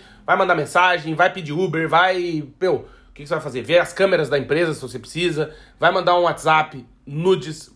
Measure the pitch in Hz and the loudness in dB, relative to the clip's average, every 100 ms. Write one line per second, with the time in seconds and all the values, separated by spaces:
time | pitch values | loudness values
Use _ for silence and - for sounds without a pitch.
0 | - - - 190 185 165 139 180 180 175 | -20 -12 -2 2 2 0 0 2 4 2
1 | 156 156 185 190 151 151 185 160 160 160 | -2 0 0 0 -6 -4 -2 -2 2 2
2 | 185 185 175 156 131 - 185 139 - - | 2 0 -4 -6 -8 -4 -2 -2 -6 -20
3 | _ - 147 160 147 123 107 170 165 - | _ -18 -8 -6 -6 -8 2 2 2 0
4 | 190 170 143 143 120 151 165 147 123 120 | 2 2 2 -2 0 0 0 -2 -8 -12
5 | - 160 175 151 151 - - - 165 185 | -10 -4 -4 -2 -6 -8 -18 0 0 2
6 | 175 175 170 160 160 156 151 135 - _ | 2 4 2 0 2 2 0 -8 -20 _
7 | - 147 180 180 143 151 - | -12 -2 2 0 -2 -12 -14